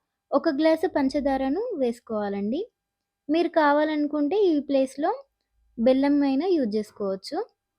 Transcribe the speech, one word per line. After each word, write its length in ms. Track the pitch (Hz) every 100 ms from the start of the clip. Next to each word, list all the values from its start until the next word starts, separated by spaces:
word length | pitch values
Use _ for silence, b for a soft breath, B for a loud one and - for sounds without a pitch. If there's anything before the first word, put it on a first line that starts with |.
| _ _ _
ఒక 180 | 285 330
గ్లాసు 360 | 277 320 320 359
పంచదారను 760 | 320 269 294 277 269 269 302 494 359
వేసుకోవాలండి. 840 | 247 233 - 220 202 202 202 269 453 _ _ _ _ _ -
మీరు 220 | 311 339
కావాలనుకుంటే 840 | 330 294 285 302 302 294 302 294 392
ఈ 120 | 392 302
ప్లేస్లో 500 | 269 269 269 - 320 508 - _ _ _ _ -
బెల్లం 380 | 233 262 277 285
అయినా 240 | 277 269 359
యూజ్ 240 | 349 240
చేసుకోవచ్చు. 600 | 214 208 - 202 196 - 320 480 _ _